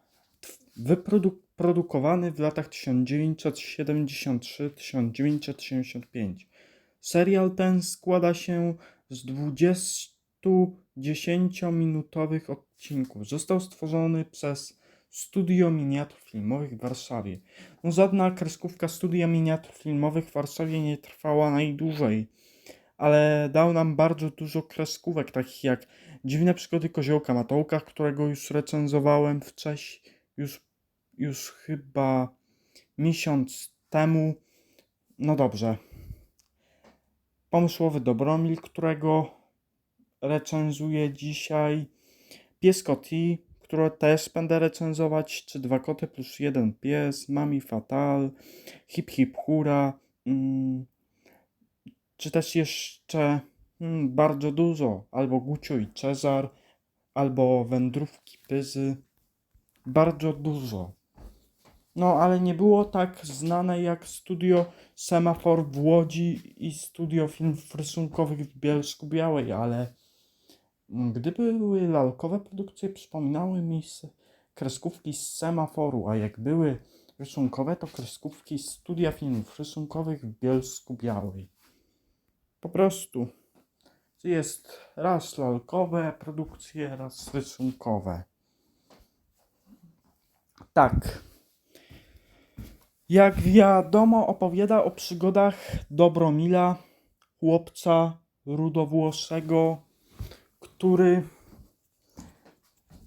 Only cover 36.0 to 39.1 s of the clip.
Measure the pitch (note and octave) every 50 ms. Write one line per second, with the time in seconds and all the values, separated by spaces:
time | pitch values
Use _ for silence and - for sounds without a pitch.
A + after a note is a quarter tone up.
36 | - - - - _ _ _ _ _ _ _ _ _ _ _ _ _ _ _ _
37 | _ _ _ _ _ _ _ _ _ _ E3+ E3+ F3 D#3+ - - E3 D#3+ D3 C#3
38 | A#2+ B2+ A#2+ A2 C3+ D3 D#3+ D#3+ E3 E3 E3 D#3+ - - - E3+ E3 D#3+ D#3 D3
39 | D3+ D#3